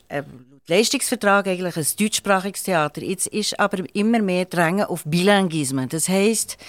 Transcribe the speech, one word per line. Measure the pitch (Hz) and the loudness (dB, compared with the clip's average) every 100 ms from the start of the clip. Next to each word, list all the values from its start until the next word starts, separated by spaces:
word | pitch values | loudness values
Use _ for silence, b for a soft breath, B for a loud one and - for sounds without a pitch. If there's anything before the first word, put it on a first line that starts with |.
| - | -6
äh, | 143 | -8
laut | 139 127 127 139 - | -8 -14 -20 -16 0
Leistungsvertrag | 180 233 - - 233 202 202 190 | 2 4 0 -2 0 2 2 2
eigentlich | 180 180 165 | -2 -4 -4
ein | 143 - | -4 0
deutschsprachiges | 214 - 202 190 196 - | -2 0 0 0 0 -6
Theater. | - 170 147 160 | -2 0 0 -2
Jetzt | 123 190 - | -6 -4 -4
ist | 214 202 - | -2 -2 0
aber | 196 185 175 | 0 -2 -4
immer | 202 214 233 | -2 2 2
mehr | 190 180 180 | 2 0 0
Drängen | 175 165 196 - | 0 2 0 -2
auf | 175 | -4
Bilinguisme. | 151 170 190 202 185 156 131 135 127 | -2 2 4 4 2 0 -2 -2 -2
Das | 160 175 | -2 0
heisst, | 190 208 214 - - | 2 2 2 -4 -10